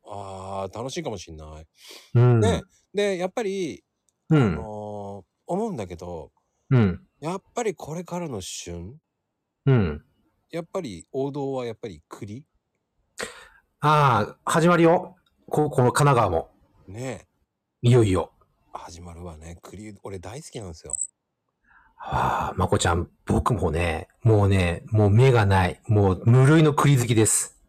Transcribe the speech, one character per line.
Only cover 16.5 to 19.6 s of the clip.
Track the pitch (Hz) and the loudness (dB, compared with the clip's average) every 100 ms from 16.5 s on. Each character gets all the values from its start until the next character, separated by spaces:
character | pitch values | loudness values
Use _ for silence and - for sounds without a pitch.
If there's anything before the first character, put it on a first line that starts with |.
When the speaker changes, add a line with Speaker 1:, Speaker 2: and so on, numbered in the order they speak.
| _ _ _ - | _ _ _ -20
Speaker 1:
ね | 101 131 107 _ _ _ _ _ _ | -12 -12 -12 _ _ _ _ _ _
え。 | 120 | 4
Speaker 2:
い | |
よ | 123 | 6
い | 110 | 4
よ。 | 92 - _ _ _ _ | 2 -2 _ _ _ _
Speaker 1:
始 | - - 85 | -20 -18 -18
ま | 87 | -18
る | 82 | -16
わ | 87 80 | -16 -16
ね。 | 80 82 | -20 -20